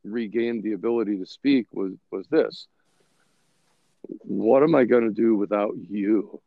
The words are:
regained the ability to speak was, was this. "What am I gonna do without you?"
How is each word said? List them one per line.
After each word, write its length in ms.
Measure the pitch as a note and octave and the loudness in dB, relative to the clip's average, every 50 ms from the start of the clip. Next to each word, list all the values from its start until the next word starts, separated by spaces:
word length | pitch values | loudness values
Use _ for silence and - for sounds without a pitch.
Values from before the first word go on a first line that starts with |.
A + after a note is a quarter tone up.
| - | -14
regained 600 | G2+ G#2 A#2+ A#2 G2+ F#2+ A#2 A#2 A#2 A#2 A2+ F#2+ | -8 -6 -6 -6 -4 -2 -2 -2 -2 -2 -4 -4
the 100 | G#2+ G#2+ | -4 -6
ability 440 | F2+ A2+ A#2 A#2 A#2 A2 G2+ G#2 F#2+ | -4 -2 -2 -2 0 0 -2 -4 -4
to 60 | F#2 | -6
speak 420 | - - - - C#3 C#3+ C3 G#2 - | -10 -10 -4 0 2 2 2 0 -2
was, 220 | - F#2+ G2 F#2+ F#2+ F2+ _ - | -6 -6 -6 -6 -6 -10 _ -12
was 160 | - G2 F#2+ - | -10 -10 -8 -2
this. 400 | D#3 D#3+ B2 - - - - _ _ _ _ _ _ _ _ _ _ _ _ _ _ _ _ _ _ _ _ _ _ _ _ _ _ _ - - - - | 0 0 0 0 -4 -12 -20 _ _ _ _ _ _ _ _ _ _ _ _ _ _ _ _ _ _ _ _ _ _ _ _ _ _ _ -18 -18 -18 -14
"What 440 | - - G2+ G2+ G2+ A2 B2 C3+ D3 | -10 -6 -4 -2 2 4 4 6 6
am 120 | E3 D#3+ | 6 4
I 100 | C#3 B2+ | 4 4
gonna 260 | A2 B2 A#2+ A#2 A2+ | 4 4 4 2 2
do 240 | G#2 G#2+ A2+ A2+ A2 | 0 0 2 2 2
without 400 | G2+ G2+ E2+ G2+ G#2 G2+ A2 - - F2+ F2 | 2 0 0 0 0 0 -2 -4 -8 -10 -8
you?" 520 | G2+ G#2 G2 G2+ A2 G2+ - - - - _ | -6 -4 0 0 0 0 0 -4 -10 -20 _